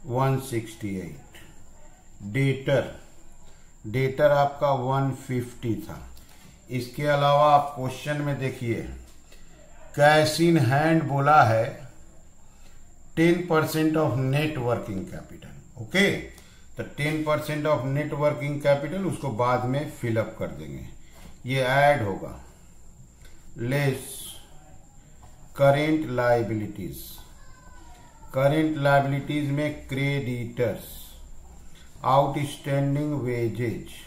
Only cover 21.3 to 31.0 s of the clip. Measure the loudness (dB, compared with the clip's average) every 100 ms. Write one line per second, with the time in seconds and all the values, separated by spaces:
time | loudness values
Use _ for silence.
21.3 | -14 -4 0 2 6 6 4 0 -4 -8
22.3 | -14 -18 -20 -20 -20 -20 -20 -20 -20 -20
23.3 | -20 -18 -8 -2 0 0 -2 -8 -14 -14
24.3 | -16 -20 -20 -20 -20 -20 -20 -20 -20 -20
25.3 | -20 -16 4 4 6 2 0 0 0 4
26.3 | 2 2 -2 -4 -8 -10 -10 -14 -16 -20
27.3 | -20 -20 -20 -20 -20 -20 -20 -20 -20 -6
28.3 | 0 2 4 0 2 4 4 4 -2 -2
29.3 | -4 -2 -2 -2 -6 -8 -4 -2 -2 -4
30.3 | -6 -6 -2 -2 -2 -12 -16